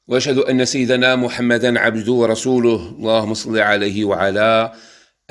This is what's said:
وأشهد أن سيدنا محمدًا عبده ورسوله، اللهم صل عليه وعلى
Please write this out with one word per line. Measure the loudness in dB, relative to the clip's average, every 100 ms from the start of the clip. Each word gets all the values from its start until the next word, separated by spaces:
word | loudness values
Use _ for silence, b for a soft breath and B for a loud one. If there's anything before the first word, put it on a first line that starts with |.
| -4
وأشهد | -2 0 0
أن | 0 0 0
سيدنا | 0 0 2 2 2
محمدًا | -2 -2 0 0 0 0
عبده | 0 0 0
ورسوله، | 2 2 0 0 2 2 0 -4 -8
اللهم | -2 0 0
صل | -6 -4 0
عليه | 2 2 0 -2 -2
وعلى | 0 0 2 2 2 0 B B B B _ -2